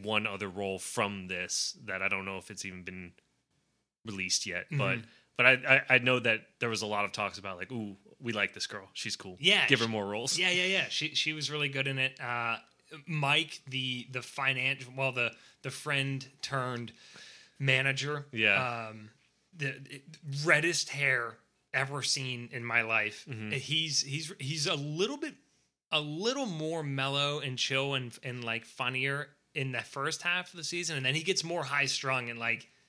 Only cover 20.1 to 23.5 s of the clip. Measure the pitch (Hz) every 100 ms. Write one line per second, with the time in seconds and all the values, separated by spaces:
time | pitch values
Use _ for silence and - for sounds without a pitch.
20.1 | 156 147 139 156 151 165 175 - 143 139
21.1 | 131 117 113 _ _ _ 131 135 143 -
22.1 | - 131 123 120 127 117 117 113 113 107
23.1 | - - 117 107